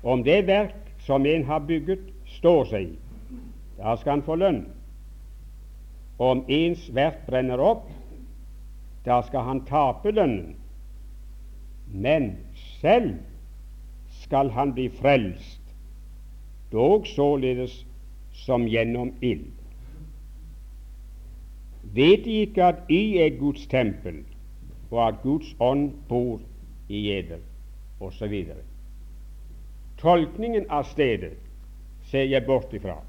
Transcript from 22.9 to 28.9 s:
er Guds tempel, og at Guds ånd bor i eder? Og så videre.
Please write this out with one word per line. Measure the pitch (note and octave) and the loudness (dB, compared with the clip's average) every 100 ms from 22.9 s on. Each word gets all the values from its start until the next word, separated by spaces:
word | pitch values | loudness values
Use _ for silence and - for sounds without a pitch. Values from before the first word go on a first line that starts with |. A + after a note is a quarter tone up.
| D#3+ G#3+ F#3+ | 4 6 6
er | D#3 B2+ | 4 4
Guds | C#3+ - - | 0 0 0
tempel, | C3 A2+ G2 - D#2+ - - - - - - - | 2 2 0 -8 -10 -12 -16 -16 -16 -16 -16 -4
og | A#2 A#2 | 2 2
at | G#2 | 2
Guds | B2+ D3+ D3+ - | 0 0 -2 2
ånd | A#2+ C#3 C#3+ C#3 - | 2 4 0 -4 -2
bor | A#2+ B2 A2 - - - - - | 0 0 -2 -10 -16 -16 -16 -6
i | G2+ G#2 | -2 0
eder? | G2 E2+ E2 - - - - - - | 0 -2 -10 -12 -16 -16 -16 -16 -12
Og | F#2+ | -12
så | - G#2+ | -6 -4
videre. | G2+ E2 D2+ - - - | -4 -6 -10 -14 -16 -16